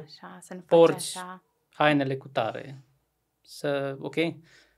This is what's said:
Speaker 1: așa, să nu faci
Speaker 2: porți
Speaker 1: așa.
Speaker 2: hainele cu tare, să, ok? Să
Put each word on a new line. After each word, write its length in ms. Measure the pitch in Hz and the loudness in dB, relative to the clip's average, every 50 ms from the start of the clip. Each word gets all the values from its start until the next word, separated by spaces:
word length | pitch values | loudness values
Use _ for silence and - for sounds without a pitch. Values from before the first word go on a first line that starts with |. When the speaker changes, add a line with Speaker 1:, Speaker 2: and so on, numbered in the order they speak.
| 156 | -4
Speaker 1:
așa, 340 | - - - - - 185 180 | -10 -20 -20 -20 -20 -20 -20
să 140 | - - 185 | -18 -16 -16
nu 60 | 185 | -14
faci 80 | - - | -4 4
Speaker 2:
porți 480 | 180 165 165 160 - - - - - 185 | 8 8 8 8 6 2 -6 -10 -10 -10
Speaker 1:
așa. 240 | 180 180 185 185 _ _ _ _ _ _ | -10 -12 -12 -14 _ _ _ _ _ _
Speaker 2:
hainele 480 | _ - 151 151 151 143 139 135 139 | _ 2 4 4 4 4 0 0 -4
cu 120 | 135 - - | -6 -8 -6
tare, 560 | - 135 113 107 127 120 - 139 139 - - _ _ _ _ _ _ _ _ _ _ _ | -4 -2 -2 -2 -4 -8 -12 -14 -16 -18 -20 _ _ _ _ _ _ _ _ _ _ _
să, 560 | _ - - - - 147 143 139 139 139 139 139 | _ -20 -18 -10 -6 -6 -4 -4 -4 -6 -8 -8
ok? 140 | 156 143 - | -10 -8 -4
Să 140 | 156 165 170 - - - _ _ - _ _ _ | -2 -2 -2 -4 -8 -16 _ _ -20 _ _ _